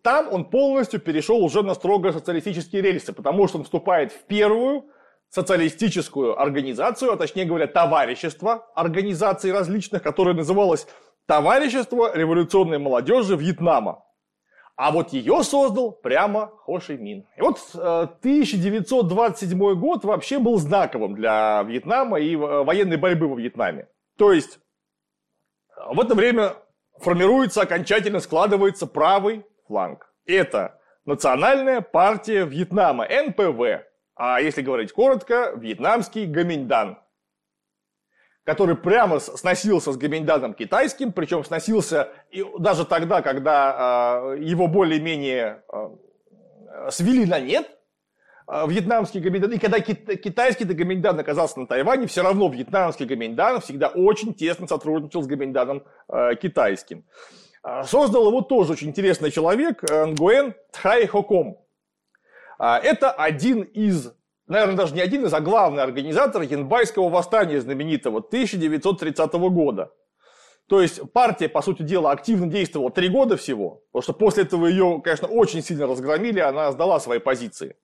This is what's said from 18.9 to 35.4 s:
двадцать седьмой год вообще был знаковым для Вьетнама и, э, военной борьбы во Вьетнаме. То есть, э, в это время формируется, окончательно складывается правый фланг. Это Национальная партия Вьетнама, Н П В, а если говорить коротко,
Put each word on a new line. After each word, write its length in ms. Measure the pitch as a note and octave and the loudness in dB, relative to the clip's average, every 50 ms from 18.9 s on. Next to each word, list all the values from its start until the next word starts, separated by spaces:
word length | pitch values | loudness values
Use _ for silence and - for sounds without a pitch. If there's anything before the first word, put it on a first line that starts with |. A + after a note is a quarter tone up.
| C4 B3+ G#3+ D#3+ | 2 2 2 2
двадцать 400 | F#3 G#3+ A#3 A3 - - G3+ F3 | 2 2 2 2 0 -4 -6 -4
седьмой 260 | F#3 F3+ G3+ G3+ G3 | -2 0 2 2 2
год 300 | E3+ G#3+ D#4 F4 - - | 2 0 -2 -2 -2 -2
вообще 340 | G3+ G#3 - - - C4+ C#4+ | -2 -2 -2 -2 -4 -2 0
был 200 | A3+ A#3+ A#3 F#3+ | 2 2 2 2
знаковым 580 | D3+ C#3+ F#3+ G3 E3+ - - A#2 G#2+ G2 G2+ | 0 2 2 2 2 0 -2 -4 -4 -4 -4
для 480 | G#2 A2 A2+ A2 G#2+ G#2+ G#2+ G#2+ G#2 G2+ | -2 0 2 2 2 2 2 2 2 0
Вьетнама 560 | A2 A#2 B2 - D#3 A3+ C4 C4+ A#3+ G3+ D3+ | -2 -4 -6 -4 -2 0 0 0 0 0 -2
и, 160 | D3+ D#3 E3+ | -2 -2 -2
э, 20 | D3+ | -2
военной 580 | D3 D3 D3 C#3+ C#3 D3 E3+ G3+ G3+ F#3 E3 | -2 0 0 0 0 2 2 0 0 0 0
борьбы 300 | D3+ D#3+ F#3 F3 D#3+ E3 | 0 0 0 0 0 0
во 80 | D3 C3+ | -2 -2
Вьетнаме. 540 | A#2+ A#2 B2 - A#2 G#2+ F#2 D#2+ C2 - _ _ _ _ _ _ | -4 -6 -6 -4 -4 -4 -4 -4 -6 -12 _ _ _ _ _ _
То 160 | - G#3 G#3 | 4 4 6
есть, 280 | F#3 D#3 C#3 - - - _ _ _ _ _ _ _ _ _ _ _ _ _ _ _ _ _ _ _ _ _ _ _ | 6 4 2 -2 -8 -20 _ _ _ _ _ _ _ _ _ _ _ _ _ _ _ _ _ _ _ _ _ _ _
э, 40 | - - - | -16 -10 -4
в 80 | B2+ F3 | 0 0
это 140 | A#3 A3+ A#3 | 2 2 4
время 400 | G3+ A3 B3 A#3+ A3+ G#3 F#3 - - _ _ _ _ _ _ _ - | 4 4 4 4 2 0 0 -2 -6 _ _ _ _ _ _ _ -6
формируется, 640 | - F3+ F3 E3+ F#3 F#3+ B3 C4+ C4 G3 - G#3+ | -2 0 2 4 4 4 6 4 4 2 2 0
окончательно 580 | F#3+ - F3+ E3+ E3+ - G3+ A3 F#3 G#3 G#3 F3+ | 0 0 0 -2 0 0 0 0 2 0 -2 -4
складывается 640 | - - D#3+ D#3+ G3 G#3+ G3+ G3 G3 G3 F#3+ - E3+ | -4 -2 0 2 2 4 4 2 2 2 0 -2 -8
правый 580 | C#3 - D3 D#3 F3 G3 G3 F#3+ G#3 A3+ G#3+ G3+ _ _ _ _ | -6 -2 2 2 4 4 4 2 0 -2 -4 -8 _ _ _ _
фланг. 420 | - G#2+ G2+ F#2 E2+ C#2+ - - _ _ _ _ | -6 -4 -4 -4 -4 -8 -12 -20 _ _ _ _
Это 560 | - F#3 F#3+ F3 - - G#2 F#2 - - _ _ _ _ _ _ | 0 2 2 2 2 0 -2 -2 -4 -8 _ _ _ _ _ _
Национальная 760 | D3 C#3+ - - C#3 B2+ C3+ F3 A#3+ C#4 C#4 C4 C4+ C4 A#3+ | -6 -4 0 0 2 2 4 4 4 2 2 2 0 -2 -2
партия 640 | F#3 - - D#3+ F3+ G3+ A3 G3+ - A3 A3 G3 F3+ | -2 0 2 4 4 4 2 0 -2 -2 -2 0 0
Вьетнама, 600 | D3+ C3 D#3+ F3+ - F3 G#3 F#3 D#3+ C3+ A#2+ A2 | -2 -4 -6 -6 -2 0 2 2 2 2 0 -2
Н 280 | - G#3+ C#4 C#4+ C#4 | -2 0 0 -2 0
П 180 | F3 - G3+ E3+ | 0 0 0 0
В, 340 | C3 A2+ A#2+ A2+ G#2 - - _ _ _ _ _ _ | 0 0 0 0 -2 -2 -6 _ _ _ _ _ _
а 240 | - A#2+ B2 B2+ B2 | -6 -2 0 0 0
если 220 | D3 D#3 C#3+ D3 | 0 -2 -2 -4
говорить 300 | C3+ C3+ C3 A#2+ A2 G2 | -4 -2 -2 -2 -4 -2
коротко, 600 | - - A#3+ C4+ C4 A3 - - A#3 B3 | 0 2 4 4 2 2 0 0 0 0